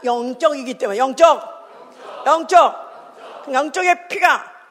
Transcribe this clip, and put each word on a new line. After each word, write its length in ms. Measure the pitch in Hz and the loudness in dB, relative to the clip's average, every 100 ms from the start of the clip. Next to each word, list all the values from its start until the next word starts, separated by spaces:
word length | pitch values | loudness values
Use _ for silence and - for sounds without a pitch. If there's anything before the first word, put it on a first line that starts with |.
영적이기 760 | 247 240 247 254 320 294 254 254 | -4 -4 -4 -2 -2 -2 -6 -8
때문에, 200 | 220 202 | -6 -2
영적, 300 | 262 262 330 269 - - - - - - - - - | -2 4 4 4 -2 -18 -20 -20 -20 -20 -20 -6 0
영적, 0 | |
영적. 1300 | 320 302 - 269 - - - - - - - - | 0 4 6 6 2 -12 -20 -20 -20 -20 -18 -6
영적의 540 | 262 302 370 359 349 - | -4 -2 -2 0 0 -4
피가 440 | 392 349 262 - - - | 0 0 0 -4 -20 -2